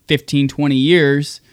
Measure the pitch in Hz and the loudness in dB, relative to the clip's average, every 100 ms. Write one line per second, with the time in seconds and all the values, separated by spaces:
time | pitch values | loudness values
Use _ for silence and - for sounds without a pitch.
0 | - 147 - 143 139 - 147 135 139 175 | -2 -2 -2 -2 -2 -2 -2 0 2 2
1 | 143 143 147 - _ | 2 0 -4 -12 _